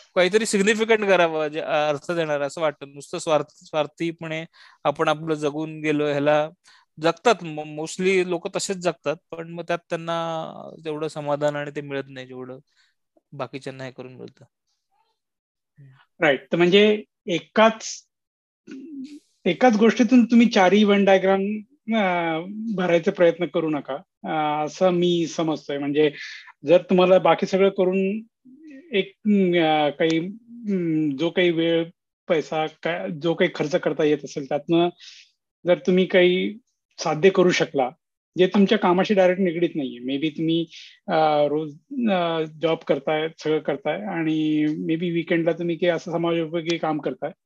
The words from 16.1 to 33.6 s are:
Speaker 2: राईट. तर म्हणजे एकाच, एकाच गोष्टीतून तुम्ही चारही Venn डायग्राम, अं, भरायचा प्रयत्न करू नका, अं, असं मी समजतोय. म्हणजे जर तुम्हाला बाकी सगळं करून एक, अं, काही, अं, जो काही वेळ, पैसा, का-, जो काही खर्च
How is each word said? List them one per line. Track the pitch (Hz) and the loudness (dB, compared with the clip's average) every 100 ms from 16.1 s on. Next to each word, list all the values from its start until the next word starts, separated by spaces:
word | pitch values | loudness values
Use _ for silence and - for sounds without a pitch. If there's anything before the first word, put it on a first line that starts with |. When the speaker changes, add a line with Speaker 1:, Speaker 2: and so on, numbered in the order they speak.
| - | -2
Speaker 2:
राईट. | 160 131 - | 0 0 -2
तर | 170 | 2
म्हणजे | 175 202 214 214 - _ - | 4 6 4 2 -4 _ -6
एकाच, | 165 - - 220 220 - - _ _ _ _ _ _ - 269 330 277 262 294 _ _ - | -6 -4 2 2 2 -12 -16 _ _ _ _ _ _ -20 -18 -16 -14 -16 -16 _ _ -4
एकाच | 170 254 208 | 2 4 4
गोष्टीतून | 226 226 226 254 220 | 4 4 4 6 6
तुम्ही | 233 233 | 6 6
चारही | 214 185 208 208 | 6 4 6 4
Venn | 202 196 | 4 6
डायग्राम, | 190 190 196 196 214 202 _ - 220 | 4 4 0 0 -6 -10 _ -4 -2
अं, | 190 175 165 160 180 214 226 185 | 0 0 -2 -4 -6 -10 -6 -4
भरायचा | 180 170 180 | 2 2 2
प्रयत्न | 185 170 165 170 | 4 4 4 -2
करू | 180 160 | -2 -2
नका, | 147 - 139 - _ | -4 -6 -10 -12 _
अं, | 190 160 151 151 151 | -6 -4 -2 -2 -4
असं | - 185 | 0 2
मी | 175 175 170 160 | 2 2 0 -2
समजतोय. | - 160 147 - 143 | -2 -4 -4 -6 -6
म्हणजे | 143 147 151 147 - - - _ 143 | -2 2 2 2 -16 -16 -20 _ 2
जर | 175 | 2
तुम्हाला | 175 185 180 185 | 4 4 6 6
बाकी | 170 165 190 | 6 2 2
सगळं | 185 196 | 2 2
करून | 196 185 190 190 220 226 _ 254 269 311 269 339 | 4 0 2 -2 -4 -10 _ _ -20 -20 -20 -6
एक, | 214 190 _ 214 | -4 -4 _ 2
अं, | 202 185 175 160 156 147 | 2 4 2 2 2 0
काही, | 143 165 160 180 208 _ 233 214 | 0 0 0 -2 -10 _ -14 -4
अं, | 190 170 156 156 135 | -2 0 0 -2 -2
जो | 165 | -2
काही | 170 180 | 2 2
वेळ, | 165 165 165 165 _ _ _ - | 2 2 0 -2 _ _ _ -2
पैसा, | 165 - 160 156 | -2 -2 -4 -4
का-, | - 165 175 190 160 | -6 -6 -6 -6 -4
जो | 165 | -2
काही | 160 180 | 0 0
खर्च | - | 0